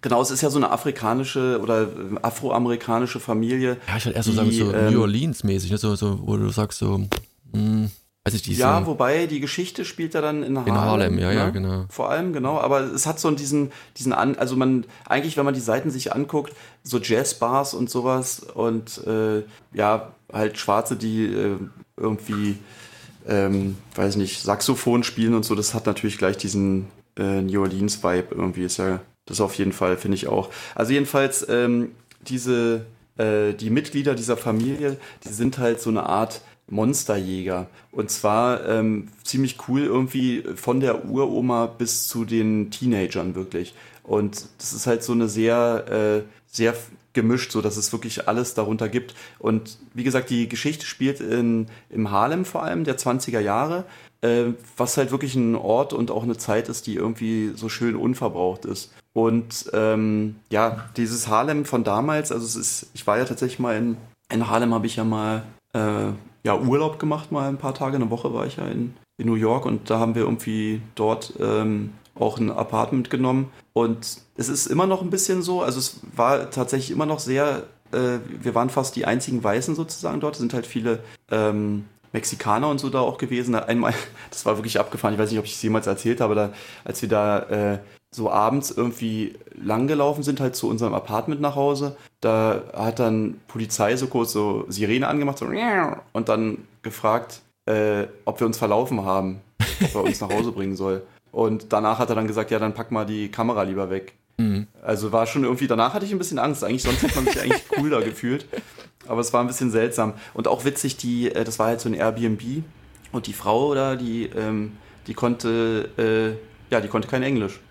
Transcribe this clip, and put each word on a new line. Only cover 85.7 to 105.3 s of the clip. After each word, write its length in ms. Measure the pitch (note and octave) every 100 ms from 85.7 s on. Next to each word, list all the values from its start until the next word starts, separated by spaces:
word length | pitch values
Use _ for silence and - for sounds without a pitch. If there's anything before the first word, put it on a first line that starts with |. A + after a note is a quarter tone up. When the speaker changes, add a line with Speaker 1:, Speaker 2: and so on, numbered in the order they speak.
| A2 G#2
Speaker 1:
erzählt 340 | G2 A2+ B2
habe, 140 | A2+
da, 180 | G#2 G#2 G#2 - -
als 180 | - -
wir 60 | A2
da, 320 | G#2+ G#2 G2+
äh, 380 | - G#2 G#2 G2+ G2+ - _
so 200 | - G#2+
abends 400 | F#2+ G#2+ C#3 C#3
irgendwie 640 | - A#2+ A2+ A2+ A2 G#2+ - -
langgelaufen 680 | - - A2 C3+ D3+ C#3+ D3
sind, 180 | C#3+ C3+
halt 160 | C3 B2+
zu 100 | A2+
unserem 280 | A2 A#2
Apartment 480 | G2+ - G#2+ C#3 C#3+
nach 140 | D3 C#3+
Hause, 380 | C#3 C#3+ C#3+ C3+ - _
da 400 | A#2 A2 A2 G2+ -
hat 240 | - A2 A#2
dann 380 | A#2+ A2 G#2+ - _
Polizei 480 | A2+ A2 - G#2+ B2+
so 100 | C3
kurz 260 | B2+ A#2
so 320 | G#2 G#2 G#2 -
Sirene 380 | F#2+ G#2 B2 C#3
angemacht, 280 | D3 C#3+ C#3
so 80 | A#2 G3 A#3 G3 D#3 - -
und 140 | - A2+
dann 280 | A2 A2 G#2+ - _
gefragt, 640 | - A2 A2 A2+ - - _ _ -
äh, 400 | A2 G#2+ G#2 G2+ -
ob 160 | - A2
wir 60 | A#2
uns 100 | A2+
verlaufen 480 | A2+ G#2 B2+ A#2
haben, 360 | G2 F#2+ F#2+ F#2+ - _ - -
ob 100 | F#3+
er 100 | -
uns 180 | F#2+ -
nach 80 | G2+
Hause 220 | G2+ A#2
bringen 220 | A2+ G2
soll. 280 | F#2+ F#2+ F#2+ F#2+ - _
Und 340 | A2+ A2+ G#2+ -
danach 240 | G#2+ G#2+ A2
hat 100 | A#2+
er 60 |
dann 120 | A2 A2
gesagt, 240 | G#2+ G#2+
ja, 80 | A2+
dann 140 | A2
pack 180 | G#2+ A2
mal 140 | A2+
die 260 | G#2 G#2+ G#2
Kamera 320 | G#2 A#2 A2
lieber 260 | F#2+ F#2+ F#2+
weg. 240 | F#2+ F#2+ _ _ -
Speaker 2:
Mhm. 300 | A2+ G2 G#2+ -
Speaker 1:
Also 300 | - G#2+ G#2+
war 140 | A2+
schon 180 | A2+